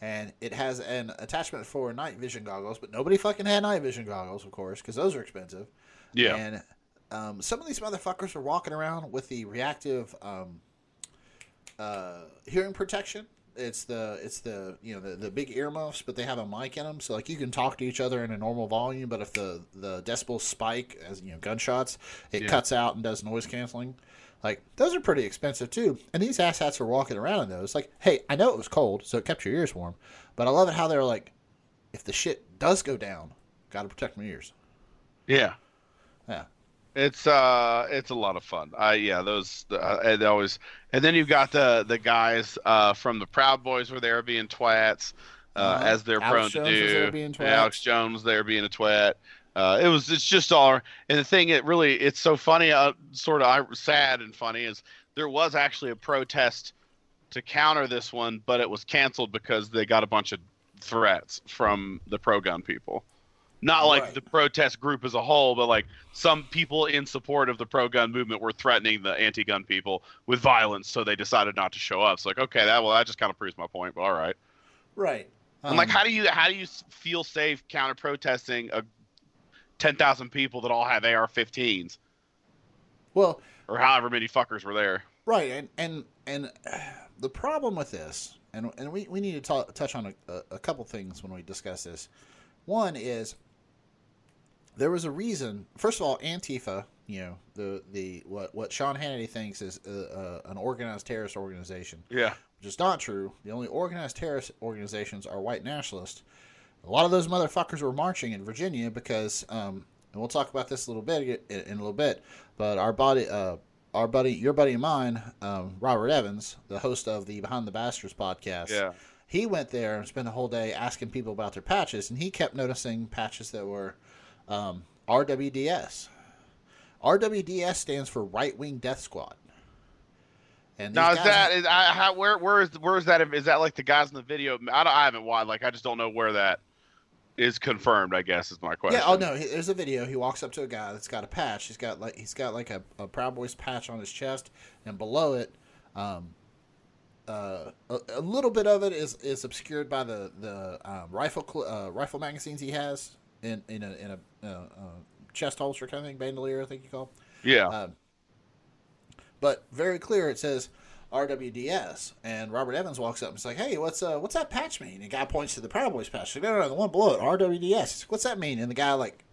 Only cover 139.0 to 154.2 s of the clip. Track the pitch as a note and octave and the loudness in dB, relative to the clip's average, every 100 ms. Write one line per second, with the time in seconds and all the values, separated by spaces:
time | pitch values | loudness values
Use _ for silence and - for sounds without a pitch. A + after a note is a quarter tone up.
139 | D#3+ F#3 F3+ C#3 D3 D3+ E3+ F#3 D3 C3 | 4 4 2 -4 -6 -6 -4 -4 -2 -4
140 | B2 C3 B2+ B2+ B2+ - C3+ A2+ G#2 G#2 | -4 -4 -4 -4 -8 -8 -8 -8 -10 -10
141 | - A#2 G2+ - C#3+ G#2 - A2 A#2 E2+ | -10 -10 -8 -6 -4 -6 -10 -10 -8 -8
142 | A2 - A2 - B2+ A2+ A#2+ G2 - - | -10 -12 -16 -8 -6 -6 -10 -12 -14 -16
143 | G2 - B2+ A#2 B2 - - B2 - A2+ | -12 -6 -6 -6 -12 -10 -10 -10 -10 -12
144 | G2+ - C3+ C3+ - _ - _ A2 G2+ | -12 -10 -8 -8 -12 _ -20 _ -16 -12
145 | A2 C3+ D#3 B2+ A#2 _ _ _ _ G2 | -2 0 2 0 -4 _ _ _ _ -10
146 | G2+ F2+ F2 D#2+ _ _ _ _ _ _ | -8 -8 -14 -20 _ _ _ _ _ _
147 | _ _ - G#2+ G2+ F#2 D#2 - _ A#2+ | _ _ -14 -10 -8 -10 -12 -18 _ -8
148 | - A#2+ E3 B3 B3+ G#3+ G#3 G3+ G3 E3 | -6 -8 -2 0 2 4 4 4 4 -2
149 | D3 A#2+ C3+ C3+ - - - D3+ C#3+ C3+ | -6 -8 -6 -6 -8 -12 -8 -8 -4 -4
150 | A#2+ G#2+ F#2+ F#2+ G#2+ G2+ F#2+ F2 - F#2+ | -4 -8 -10 -12 -12 -10 -12 -12 -12 -12
151 | E2+ F#2+ D3+ E3 - D#3 G2+ G#2+ F#2+ F#2 | -10 -4 -4 -6 -10 -8 -8 -8 -8 -8
152 | C#3 C#3+ D3+ D3 D3+ C#3+ C#3 D3 C#3+ C#3 | -8 -8 -10 -10 -14 -12 -8 -6 -6 -8
153 | - _ _ _ A2+ A2 G#2 A2 G2+ E2+ | -12 _ _ _ -10 -10 -10 -12 -12 -14
154 | G2 F#2 | -14 -16